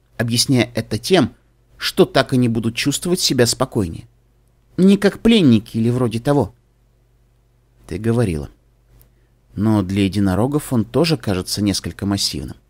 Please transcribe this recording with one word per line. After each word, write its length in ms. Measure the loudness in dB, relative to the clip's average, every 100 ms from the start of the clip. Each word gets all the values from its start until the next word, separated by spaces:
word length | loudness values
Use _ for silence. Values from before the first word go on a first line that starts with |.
| _ -6
объясняя 540 | -2 0 2 2 0
это 220 | -4 -6 -6
тем, 380 | 2 2 2 -4 _ _ _ _
что 300 | -6 0 2
так 260 | 2 2
и 60 | 2
не 100 | 2
будут 280 | 0 -2 -2
чувствовать 440 | -4 -4 -4 -2
себя 240 | 0 2
спокойнее. 640 | 2 0 -4 -2 -4 -6 -16 _ _ _ _ _ _ 2
Не 180 | 4 4
как 240 | 2 0
пленники 560 | 2 4 6 4 0 -2
или 140 | -2
вроде 280 | 0 -2 -2
того. 360 | 0 0 0 -8 _ _ _ _ _ _ _ _ _ _ _ _ -12
«Ты 120 | -6
говорила. 500 | -2 0 0 -2 -8 -16 _ _ _ _ _ _ _ _ _
Но 280 | -2 0 2
для 220 | 0 0
единорогов 680 | 0 0 0 0 0 -2 -2
он 120 | -2
тоже 320 | 0 0 0 0
кажется 440 | -2 -4 -4 -2
несколько 460 | -2 -2 -6 -6 -4
массивным». 500 | -2 -4 -6 -10 -14 _